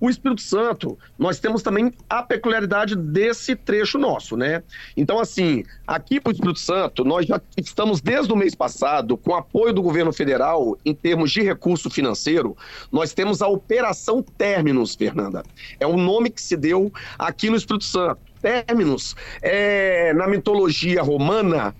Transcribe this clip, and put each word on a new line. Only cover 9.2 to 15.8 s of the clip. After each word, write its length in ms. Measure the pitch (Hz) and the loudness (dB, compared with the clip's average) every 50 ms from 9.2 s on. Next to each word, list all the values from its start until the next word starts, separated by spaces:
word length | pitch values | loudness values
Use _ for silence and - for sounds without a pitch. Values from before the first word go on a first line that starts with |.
| - 170 175 | 0 0 0
apoio 380 | 170 - - - 202 226 233 | 0 -2 -2 0 2 2 4
do 80 | 208 196 | 2 2
governo 320 | 180 175 151 170 165 165 | 2 2 2 2 2 0
federal, 640 | 151 - 156 139 131 120 131 151 170 160 127 113 - - - | 0 0 0 2 2 2 2 2 2 2 0 0 -2 -2 -2
em 80 | 151 | -4
termos 380 | 151 - - 170 170 165 160 139 | -2 0 0 0 2 2 2 2
de 100 | - 208 | 2 2
recurso 480 | 208 190 170 - - 175 175 151 - 151 | 2 0 0 0 0 0 0 0 -2 -4
financeiro, 680 | - 156 139 117 104 - - 147 165 170 - - - - - - - - - - | -2 -2 0 0 -2 -2 0 0 2 2 2 0 -4 -8 -16 -20 -20 -20 -8 -4
nós 220 | - 151 165 147 - | -2 -2 -2 -2 -2
temos 260 | - 190 208 196 143 | -2 0 0 0 0
a 80 | 202 202 | 2 0
Operação 720 | 202 190 - - 220 247 247 214 185 - - 247 226 262 | 0 0 0 0 0 2 2 0 -2 -4 -2 0 0 0
Terminus, 720 | 180 - - - - 202 196 180 156 143 135 127 113 101 - | -2 -4 -4 -2 0 0 2 2 2 2 2 2 0 0 -2
Fernanda. 480 | - 110 104 - 107 101 98 92 - - - - - - - - - | -2 -2 -2 -2 -2 -4 -4 -6 -8 -10 -12 -18 -20 -20 -18 -6 -2